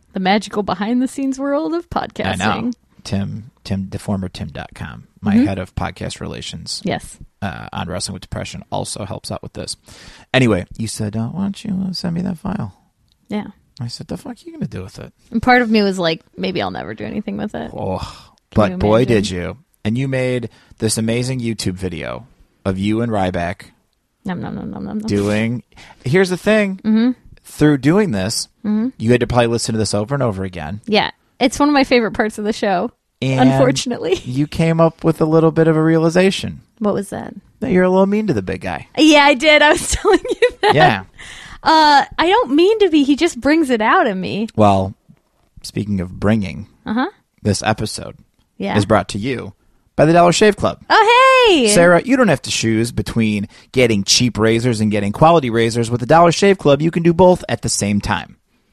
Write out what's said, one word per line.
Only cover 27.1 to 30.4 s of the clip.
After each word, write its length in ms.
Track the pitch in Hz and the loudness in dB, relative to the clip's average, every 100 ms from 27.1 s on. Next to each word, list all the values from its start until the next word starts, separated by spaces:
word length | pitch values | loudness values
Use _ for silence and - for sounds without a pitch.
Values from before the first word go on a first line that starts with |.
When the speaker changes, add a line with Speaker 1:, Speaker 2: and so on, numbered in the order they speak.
| 240 - - | -2 -10 -20
Speaker 2:
Through 360 | - - 151 143 | -20 0 2 4
doing 320 | 131 190 202 | 2 2 2
this, 360 | 101 95 - - _ | 0 -2 -4 -8 _
Speaker 1:
Mm-hmm. 260 | 208 214 247 - | -4 -2 -2 -4
Speaker 2:
you 100 | 113 | 2
had 100 | 123 | 2
to 60 | 120 | 2
probably 200 | 120 117 | 2 2
listen 260 | 117 - | 0 -2
to 60 | 110 | -2
this 160 | 104 104 | -2 -2
over 180 | 107 | -4
and 80 | 143 | -2
over 220 | 127 95 | -2 -2